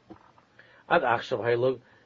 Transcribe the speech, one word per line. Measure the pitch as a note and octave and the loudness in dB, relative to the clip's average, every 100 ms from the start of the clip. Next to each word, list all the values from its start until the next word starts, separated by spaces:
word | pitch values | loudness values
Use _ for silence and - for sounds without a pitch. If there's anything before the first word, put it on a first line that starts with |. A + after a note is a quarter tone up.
| - - - _ _ - - - - | -20 -20 -20 _ _ -20 -20 -16 0
Ad | F3 | 0
achshav | B2+ A#2 - A#2+ | 2 0 -2 -2
haylo | A#2 A#2+ B2+ B2+ - - | 0 2 0 -2 -8 -20